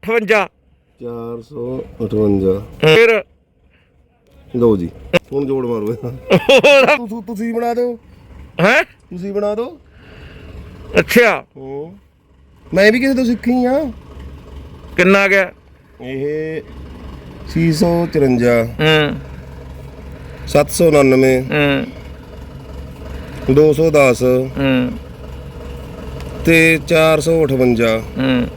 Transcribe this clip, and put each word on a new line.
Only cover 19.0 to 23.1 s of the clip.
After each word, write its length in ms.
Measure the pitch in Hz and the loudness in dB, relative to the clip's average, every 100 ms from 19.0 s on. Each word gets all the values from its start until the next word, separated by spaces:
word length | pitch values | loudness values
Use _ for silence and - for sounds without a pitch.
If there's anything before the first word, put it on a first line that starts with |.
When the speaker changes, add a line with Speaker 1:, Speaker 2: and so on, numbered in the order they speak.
| 147 - - - - - - - - - - - - - - | 2 -4 -10 -16 -16 -18 -18 -18 -18 -18 -18 -18 -18 -16 -2
Speaker 2:
ਸੱਤ 220 | 143 147 | 0 0
ਸੌ 180 | - 165 | 2 4
ਉਣਾਨਵੇਂ। 540 | 147 139 131 131 131 | 6 6 6 4 2
Speaker 1:
ਹੂੰ। 440 | 131 151 143 139 123 - - - - - - - - - - - - | 0 0 0 0 -4 -10 -16 -18 -18 -18 -18 -18 -16 -16 -16 -16 -14